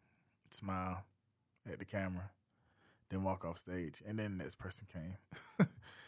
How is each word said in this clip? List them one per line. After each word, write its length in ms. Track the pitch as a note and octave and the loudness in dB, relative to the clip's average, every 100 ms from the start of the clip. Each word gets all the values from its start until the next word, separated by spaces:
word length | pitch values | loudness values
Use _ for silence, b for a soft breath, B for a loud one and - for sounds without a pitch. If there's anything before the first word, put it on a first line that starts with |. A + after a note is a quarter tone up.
| _ _ _ _ - | _ _ _ _ -14
smile 540 | - G2 F#2 F#2 F#2 - _ _ _ _ _ A2 | -6 0 2 2 -2 -6 _ _ _ _ _ -8
at 80 | - | -6
the 60 | G2 | 0
camera, 440 | G2+ F#2+ F2+ F#2+ - _ _ _ _ - - - | 2 2 0 -4 -10 _ _ _ _ -20 -20 -2
then 140 | F#2+ | 2
walk 220 | F#2+ F#2 E2+ | 4 2 0
off 140 | E2+ | -4
stage, 420 | - F2+ E2 - G#2+ | -2 0 0 -4 -2
and 100 | A2 | 0
then 200 | G#2+ F#2 | 0 0
the 60 | |
next 140 | D2 - | -2 -4
person 300 | F#2 - - | -6 -6 -6
came. 760 | E2+ D#2+ G2 - - - - F#3 | -6 -4 -6 -10 -12 0 6 6
<laughs> 40 | - B B | 6 B B